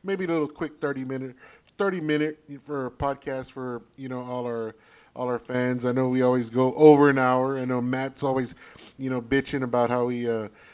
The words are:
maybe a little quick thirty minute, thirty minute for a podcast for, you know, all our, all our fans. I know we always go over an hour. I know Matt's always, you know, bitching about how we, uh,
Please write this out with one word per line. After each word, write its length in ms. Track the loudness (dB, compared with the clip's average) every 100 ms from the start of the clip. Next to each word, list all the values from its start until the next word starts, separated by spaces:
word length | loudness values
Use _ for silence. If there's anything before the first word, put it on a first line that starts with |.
maybe 220 | -8 -6 -2
a 20 |
little 220 | -2 -4
quick 320 | -6 -10 -6
thirty 240 | -6 -6 -8
minute, 320 | -8 -10 -16 -20 -20 _ -4
thirty 240 | -4 -2
minute 420 | -2 0 -2 -6 -16 -18
for 280 | -10 -8 -8
a 40 |
podcast 600 | -4 -4 -4 -8 -8 -10
for, 320 | -10 -10 -10 -14 -14
you 140 | -10
know, 100 | -10
all 260 | -8 -6 -6
our, 300 | -6 -8 -10 _ -20 _ -8
all 100 | -4
our 120 | -4
fans. 460 | -4 -2 -2 -2 -2
I 80 |
know 160 | 0 0
we 120 | 2
always 260 | 2 2 0
go 240 | 0 0
over 360 | 8 10 10 8
an 80 | 4
hour. 400 | 2 2 0 -2
I 60 |
know 160 | -2 -2
Matt's 420 | -2 -2 -4 -4
always, 340 | -2 -2 -4 -8 -20 -20 -20 -10
you 120 | -6
know, 120 | -4
bitching 420 | 0 0 0 -4
about 260 | -2 2 2
how 160 | 0 -2
we, 240 | -2 -2
uh, 200 | -4 -6 -12 -20